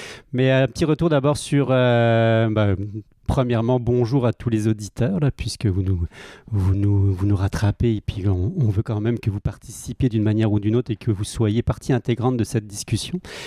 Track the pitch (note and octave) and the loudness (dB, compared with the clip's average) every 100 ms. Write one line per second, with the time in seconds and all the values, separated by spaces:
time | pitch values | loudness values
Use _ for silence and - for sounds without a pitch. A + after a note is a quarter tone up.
0 | - - - B2+ C3 C3 C3 - D#3 D3+ | -14 -18 -8 0 2 2 2 0 0 2
1 | E3+ D3 C#3 C#3 - C#3+ B2+ C3 B2 A#2+ | 2 2 2 -2 0 0 2 2 4 4
2 | A#2 A2+ A2+ A2+ A2+ G#2+ G#2 F#2+ G#2 G#2+ | 4 4 4 2 2 2 2 0 -4 -10
3 | - _ - - B2 A#2 A#2 B2+ A#2 B2 | -14 _ -4 0 0 0 2 0 2 0
4 | A#2 C#3 A#2+ - B2 A2 G#2+ G#2+ G2+ - | 2 2 0 0 -2 0 0 -2 -4 -4
5 | A#2 F#3+ C#3+ - - - A2 F#2 F#2+ F2+ | -2 0 -2 -2 -6 -2 -2 0 0 -2
6 | E2+ - - - - G#2 F#2 G2 G2+ G2+ | -4 -8 -20 -20 -6 -2 0 2 2 2
7 | G2 F#2 G2+ G2+ F#2+ - G2+ - B2 G#2+ | 2 2 0 0 0 0 -2 0 0 0
8 | - G#2 F#2+ F2+ F#2+ F#3+ A2+ G2 A2 G#2+ | -4 -4 0 0 0 0 0 0 -2 -2
9 | A2 A#2 A2+ G2+ - G#2 - - - B2 | -2 -2 -2 -4 -4 -8 -16 -16 -12 -2
10 | B2+ G#2+ G#2+ G#2+ A2 G#2 G#2 A#2 B2 A2 | 0 2 2 2 2 2 2 0 0 -4
11 | - G2 G#2+ - A2 A2 - B2 - B2+ | -2 -2 -4 -2 0 0 -2 -4 -2 -2
12 | - A2+ A#2 B2+ G#2 A2+ G#2 G2+ - G#2+ | 0 -2 0 0 -2 -4 -6 -10 -6 -4
13 | - F3+ - - | -4 -10 -10 -16